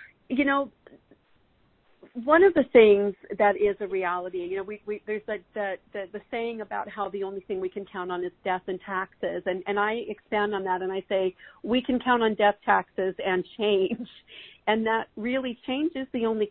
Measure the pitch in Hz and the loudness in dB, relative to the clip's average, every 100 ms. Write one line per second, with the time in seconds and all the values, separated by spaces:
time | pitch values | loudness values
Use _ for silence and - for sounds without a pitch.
0 | - _ - 247 277 277 277 - _ - | -20 _ -4 0 2 0 -2 -10 _ -20
1 | _ _ _ _ _ _ _ _ _ _ | _ _ _ _ _ _ _ _ _ _
2 | - 247 247 330 392 330 247 240 214 202 | -16 -6 4 6 8 6 6 8 10 8
3 | 202 185 - 202 208 185 208 196 196 190 | 2 -4 -8 0 2 4 0 0 -4 -4
4 | 180 180 185 180 175 196 196 214 208 208 | -2 -4 -6 -8 -6 -8 -8 -10 -10 -10
5 | - 214 208 208 - 214 196 180 _ 208 | -8 -8 -8 -10 -10 -8 -6 -8 _ -12
6 | 185 202 - 233 233 226 202 202 202 214 | -12 -14 -10 -8 -6 -8 -8 -8 -8 -8
7 | 196 196 190 196 - 185 185 196 185 190 | -8 -6 -8 -8 -8 -6 -6 -8 -10 -10
8 | 180 180 180 - 196 185 - 185 - 185 | -6 -6 -6 -6 -4 -4 -4 -8 -6 -6
9 | 190 _ 180 175 180 185 202 202 208 226 | -6 _ -6 -4 -4 -4 -2 0 0 -2
10 | - 202 _ 208 208 202 190 185 185 190 | -8 -12 _ -2 0 -2 -2 -2 -2 -6
11 | - 190 185 - - - - 254 247 247 | -2 0 0 -4 -14 -12 -2 0 0 0
12 | 254 240 220 214 208 202 - 196 - - | 2 2 2 4 2 4 2 2 0 -4
13 | 190 180 190 185 - - 214 196 190 233 | -4 -2 -2 -2 -2 -2 0 2 0 -4
14 | 220 - _ - - - - 220 220 226 | -10 -18 _ -20 -20 -6 -2 0 0 -2
15 | - - 233 262 254 233 - 262 311 269 | -4 -8 -4 -2 -4 -8 -6 -4 -4 -4
16 | 262 240 226 220 208 | -6 -2 -2 0 -4